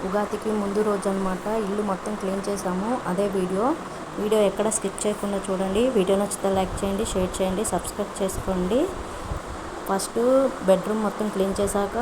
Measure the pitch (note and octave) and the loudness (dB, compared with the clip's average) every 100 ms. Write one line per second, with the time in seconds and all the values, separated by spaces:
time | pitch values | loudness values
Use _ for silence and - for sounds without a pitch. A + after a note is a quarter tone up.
0 | F#3 G3+ G#3 G#3+ A3 G#3+ G3+ G3+ G#3 G3+ | 0 0 0 -2 -2 0 0 2 2 2
1 | G3 G3 F#3+ F#3 G#3 A3+ G3 G3+ G#3 F#3 | 0 0 0 -2 -2 -2 0 0 0 -2
2 | - G#3+ F#3+ G3 G3 G3+ F#3+ F3+ G#3 B3 | -2 -4 -2 -2 -2 -2 -2 -2 0 -2
3 | - F3+ G3+ F#3+ F3+ F#3 A#3+ D#4+ - - | -2 0 0 0 0 0 0 0 -6 -12
4 | - - G#3 G#3+ G3+ F#3+ G#3+ G#3+ G3 - | -10 -4 2 4 4 2 0 0 -4 -2
5 | G#3 G#3 G3+ G3+ F#3+ F#3+ F#3+ G3 B3+ A#3+ | -2 -2 -2 -2 -2 -2 0 2 4 4
6 | F3+ G3 G3+ - G3 F#3+ F#3 - G3 G3 | 4 4 2 0 0 2 0 -2 -2 -2
7 | A3 G3 F#3 - F#3+ F#3 A3 F3 - - | 0 0 -2 0 0 0 0 -2 -4 -4
8 | G3 - G3 - - F#3 F3+ A#3+ F#4 - | -6 -2 -2 -2 -2 0 2 2 2 -2
9 | - - - - - - - - - G3 | -8 -10 -6 -6 -6 -10 -10 -10 -2 -2
10 | - A#3 A#3+ C4 C4+ - F#3+ F#3 F#3+ A3 | 0 0 4 6 4 2 4 4 4 0
11 | G#3+ - G#3+ G3+ G3 F#3+ G3+ G3+ G3+ A3+ | -2 0 -2 0 0 2 0 0 -2 2